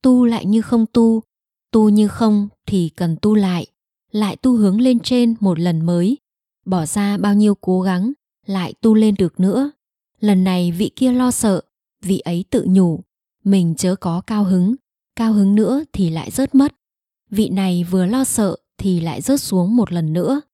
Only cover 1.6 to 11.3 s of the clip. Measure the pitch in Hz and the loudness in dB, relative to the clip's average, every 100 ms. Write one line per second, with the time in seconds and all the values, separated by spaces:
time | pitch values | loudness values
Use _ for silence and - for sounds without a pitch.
1.6 | _ 226 214 208 208 - 220 208 208 - | _ 2 4 4 2 0 0 0 -2 -10
2.6 | - 196 165 - 175 160 208 214 190 175 | -4 -2 -2 -4 -4 -2 0 2 0 -4
3.6 | - _ _ _ _ 214 208 - 254 240 | -8 _ _ _ _ -4 -4 -2 0 2
4.6 | 202 202 254 240 - 247 240 226 196 165 | 2 2 2 2 0 0 0 0 -2 0
5.6 | 175 165 165 175 185 277 _ _ _ _ | -2 0 0 0 0 -2 _ _ _ _
6.6 | - 185 156 208 202 202 202 208 214 196 | -6 -4 -2 -4 -2 -2 0 2 2 0
7.6 | - 185 190 180 220 285 _ _ - 190 | 0 0 0 -2 -4 -6 _ _ -10 -8
8.6 | 175 - 226 220 214 196 180 - 185 214 | -8 -2 2 4 2 2 -2 0 0 0
9.6 | 285 - _ _ _ _ 208 190 185 180 | -4 -8 _ _ _ _ 0 2 2 0
10.6 | 175 170 220 - 262 247 254 | -2 -2 -6 -2 0 2 0